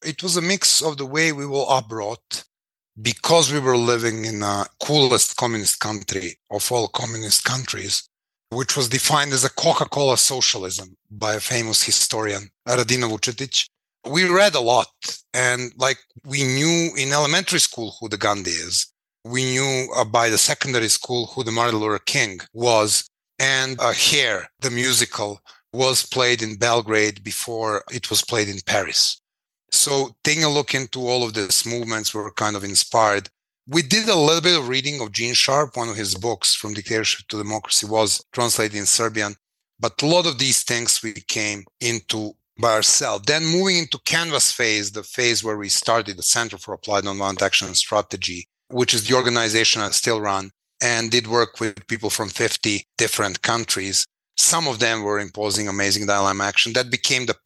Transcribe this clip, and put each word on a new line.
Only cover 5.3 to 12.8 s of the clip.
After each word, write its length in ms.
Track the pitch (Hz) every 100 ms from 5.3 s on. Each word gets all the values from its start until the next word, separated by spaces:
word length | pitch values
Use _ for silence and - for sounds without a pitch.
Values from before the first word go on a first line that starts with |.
| -
communist 440 | 123 110 95 -
country 580 | 107 107 98 98 87 - -
of 200 | 104 -
all 180 | 123 107
communist 560 | - 113 113 107 -
countries, 640 | - 127 120 101 98 - - _ _ _ _
which 260 | 113 139 147
was 140 | 123
defined 420 | 131 - 151 143
as 120 | 135
a 60 | 123
Coca-Cola 680 | - 165 151 143 - 139 123
socialism 800 | - 131 - 113 92 95 95 - _
by 240 | 104 107
a 60 | 107
famous 420 | - 127 113 107
historian, 680 | - 110 - 117 110 101 101 _ -
Radina 400 | 123